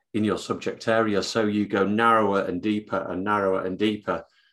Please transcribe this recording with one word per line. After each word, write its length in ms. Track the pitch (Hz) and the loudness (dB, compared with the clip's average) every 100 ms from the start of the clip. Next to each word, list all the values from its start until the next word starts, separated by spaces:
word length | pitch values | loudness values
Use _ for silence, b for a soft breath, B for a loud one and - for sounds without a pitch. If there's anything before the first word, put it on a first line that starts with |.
| _ | _
in 100 | 107 | -2
your 140 | 107 90 | 0 -2
subject 500 | - 113 104 - - | -4 -6 -6 -6 0
area. 360 | 113 107 101 | 2 2 0
So 240 | 92 117 107 | 0 0 0
you 180 | 104 101 | 0 0
go 220 | 104 95 | 0 2
narrower 540 | 107 117 113 101 98 | 2 4 4 4 0
and 200 | 95 90 | 0 -4
deeper 420 | 107 107 104 95 - | -2 -4 -2 -6 -4
and 140 | 90 | -6
narrower 420 | 98 104 98 95 90 | -2 0 2 0 -2
and 140 | 90 | -2
deeper, 440 | 107 104 - 85 - _ _ | -2 -2 -4 -6 -6 _ _